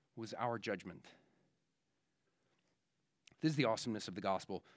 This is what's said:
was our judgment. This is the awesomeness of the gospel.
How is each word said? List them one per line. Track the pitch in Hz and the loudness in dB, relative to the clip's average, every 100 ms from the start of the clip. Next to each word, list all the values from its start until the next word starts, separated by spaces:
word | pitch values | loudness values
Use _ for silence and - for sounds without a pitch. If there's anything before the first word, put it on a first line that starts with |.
| _ | _
was | - 113 | -10 -8
our | 110 120 117 | -2 -2 0
judgment. | 113 98 95 80 - - _ _ _ _ _ _ _ _ _ _ _ _ _ _ _ _ _ _ _ _ - - | -2 -2 -4 -12 -16 -20 _ _ _ _ _ _ _ _ _ _ _ _ _ _ _ _ _ _ _ _ -20 -2
This | 156 | 2
is | 151 | 4
the | |
awesomeness | 120 110 120 107 - | 4 4 0 -2 -4
of | |
the | 90 | -2
gospel. | 98 95 - 92 - | 2 2 0 -6 -6